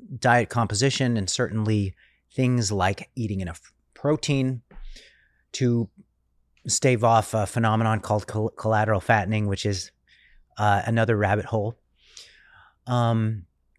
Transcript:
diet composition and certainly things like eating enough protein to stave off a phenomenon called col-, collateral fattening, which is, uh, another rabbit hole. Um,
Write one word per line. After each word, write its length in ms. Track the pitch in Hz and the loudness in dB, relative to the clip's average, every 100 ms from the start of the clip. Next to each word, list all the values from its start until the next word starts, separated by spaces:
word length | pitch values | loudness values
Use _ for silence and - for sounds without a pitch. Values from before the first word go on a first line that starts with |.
| - 127 | -12 -2
diet 280 | 123 120 107 | 2 2 2
composition 680 | 120 110 104 135 - 127 117 | -2 -2 0 0 0 0 0
and 120 | 95 | -2
certainly 680 | - 120 110 107 107 95 - _ _ _ | -4 -2 -2 0 0 -2 -6 _ _ _
things 380 | - 127 123 101 | -2 0 2 0
like 400 | 101 92 98 - - | 0 0 -2 -8 -6
eating 240 | 107 95 | -4 -4
enough 320 | 87 - - _ _ | -6 -12 -20 _ _
protein 680 | - 143 151 - 139 131 127 - - - - - _ _ _ _ | -6 -2 -2 0 0 -2 -4 -12 -18 -16 -18 -20 _ _ _ _
to 380 | - 123 117 110 - _ _ _ _ _ _ - | -2 0 2 -2 -10 _ _ _ _ _ _ -4
stave 360 | - 135 120 | 0 2 4
off 300 | 117 117 - | 6 4 4
a 140 | 110 98 | -2 -2
phenomenon 520 | 120 113 110 113 110 | 0 2 2 2 0
called 280 | - 107 - | 0 -2 -2
col-, 240 | 107 110 | -4 -4
collateral 500 | - 110 110 107 101 | -4 0 2 2 0
fattening, 460 | - 110 92 107 101 | 2 2 2 -2 -2
which 180 | 95 | -2
is, 260 | 104 95 - _ _ _ _ - _ - | -2 -4 -8 _ _ _ _ -20 _ -2
uh, 240 | 104 101 | 0 2
another 320 | - 113 113 107 | 0 0 2 2
rabbit 300 | 98 107 - | 2 0 -2
hole. 320 | 113 107 - _ _ _ - - _ _ - - _ - | -4 -4 -8 _ _ _ -20 -20 _ _ -20 -20 _ -4
Um, 580 | 123 117 113 110 107 87 _ _ | 0 2 0 0 -4 -12 _ _